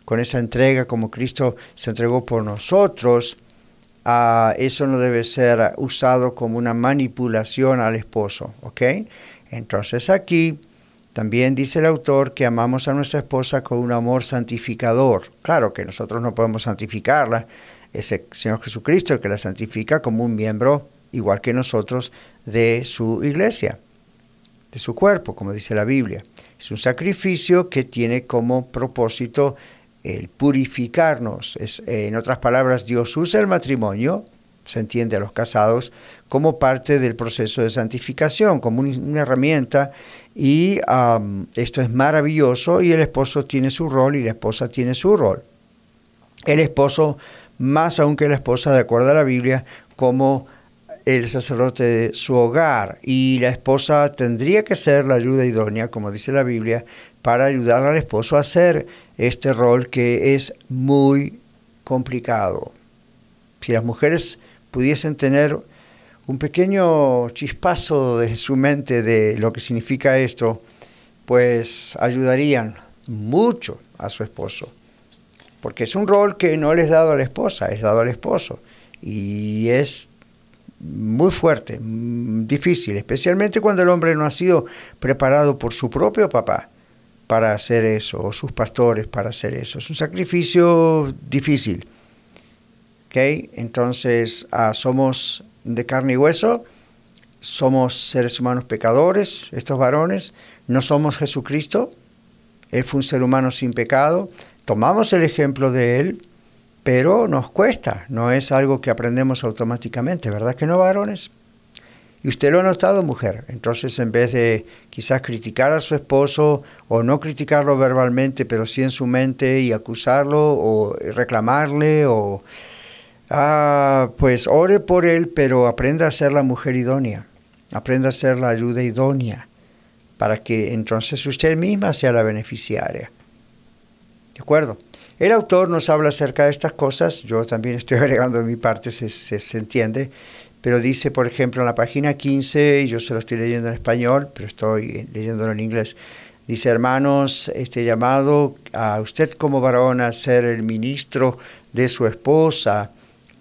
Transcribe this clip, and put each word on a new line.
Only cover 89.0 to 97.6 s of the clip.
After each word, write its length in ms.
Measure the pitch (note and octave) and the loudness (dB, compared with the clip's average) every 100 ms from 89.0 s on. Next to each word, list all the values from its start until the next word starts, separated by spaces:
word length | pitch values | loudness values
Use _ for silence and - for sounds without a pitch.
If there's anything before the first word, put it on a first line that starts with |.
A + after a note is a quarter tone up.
| G#2+ | -4
para 220 | - A2 | -6 -6
hacer 240 | - G#2+ | -4 -6
eso. 260 | B2 B2+ D3 | -6 -10 -12
Es 100 | - | -10
un 60 | D3+ | -6
sacrificio 1200 | D#3 F3+ F3+ F3 E3+ F3+ E3+ E3+ E3 D#3+ C#3 C3 - | -6 -6 -4 -2 0 4 4 6 4 2 -2 -6 -4
difícil. 580 | C3+ - C#3 A2 E2+ - _ _ _ _ - _ _ _ _ _ _ _ | -4 0 0 0 -6 -8 _ _ _ _ -20 _ _ _ _ _ _ _
¿Ok? 80 | C3 C3+ D3+ - | 0 0 0 -6
Entonces, 920 | - A#2 B2+ B2 B2 B2+ A#2 A#2 - - | -10 -8 -2 -2 -2 0 0 0 -4 -4
ah, 220 | A2 A2 | -2 0
somos 720 | A2 C3 C3 C3+ B2+ - - - _ | 0 -2 0 0 -2 -6 -8 -12 _
de 220 | - A#2 A#2+ | -8 -6 -4
carne 280 | C3 C3 | -2 0
y 40 | B2+ | 4
hueso, 460 | D3 E3 A3 A#3+ - _ _ _ _ _ _ _ | 4 4 0 0 -4 _ _ _ _ _ _ _
somos 680 | - - | -10 -2